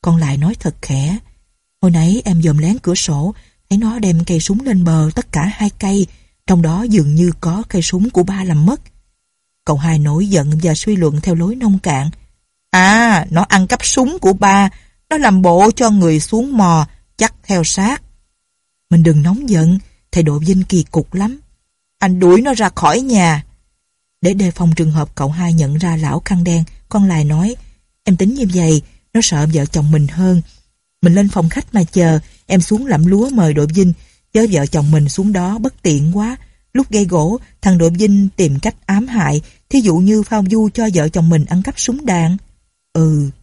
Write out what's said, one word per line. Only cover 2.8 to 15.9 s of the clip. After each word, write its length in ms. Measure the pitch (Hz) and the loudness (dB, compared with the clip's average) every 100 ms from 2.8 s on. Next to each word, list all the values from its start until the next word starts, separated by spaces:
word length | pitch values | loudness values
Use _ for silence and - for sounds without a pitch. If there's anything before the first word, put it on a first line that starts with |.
| - | -2
sổ, 400 | 180 - 147 165 220 _ _ _ | -4 -4 -4 -6 -8 _ _ _
thấy 80 | 202 | -2
nó 200 | 226 233 | -2 -2
đem 260 | 196 165 | -2 -2
cây 160 | 170 170 | 0 -4
súng 200 | - 196 | -2 -4
lên 240 | 269 190 | -2 0
bờ 260 | 170 160 156 | 2 2 0
tất 180 | 202 - | -4 -6
cả 180 | 156 170 | -4 -4
hai 160 | - 208 | -4 -6
cây, 360 | - 190 196 180 - _ _ - | -4 -4 -2 -4 -8 _ _ 0
trong 160 | 180 | 0
đó 200 | 165 170 | 2 -2
dường 320 | 233 208 143 | 0 0 2
như 180 | 151 175 165 | 2 0 0
có 220 | 170 180 226 | -6 -6 -4
cây 140 | 190 | -4
súng 280 | 160 185 226 | -4 -2 0
của 120 | 359 | 0
ba 220 | 339 196 | -2 -2
làm 220 | 185 151 165 | -2 2 2
mất." 140 | 285 - _ _ _ _ _ _ _ | 0 -10 _ _ _ _ _ _ _
Cậu 120 | - 151 | -4 -2
hai 220 | 165 160 | 0 0
nổi 280 | 147 151 202 | 0 0 0
giận 320 | 190 151 156 | 0 0 0
và 120 | 170 | 0
suy 220 | 156 - 202 | -2 -2 0
luận 240 | 160 147 | 0 -2
theo 140 | 190 | -2
lối 220 | 165 175 247 | -2 -2 -2
nông 220 | 233 190 | 0 0
cạn. 320 | 190 139 143 - _ _ _ _ _ | 0 -4 -4 -8 _ _ _ _ _
"À, 560 | 185 185 220 233 196 151 | 2 4 4 4 2 0
nó 120 | 160 180 | -2 2
ăn 180 | 196 190 | 2 2
cắp 180 | 247 | -2
súng 340 | - - 254 359 | -2 0 0 0
của 140 | 185 | 0
ba, 380 | 190 196 196 202 - _ _ _ | 2 2 4 2 -2 _ _ _
nó 60 | 311 | 0
làm 260 | 262 190 | 2 4
bộ 280 | 180 170 208 233 | 4 4 4 4
cho 140 | 240 | 2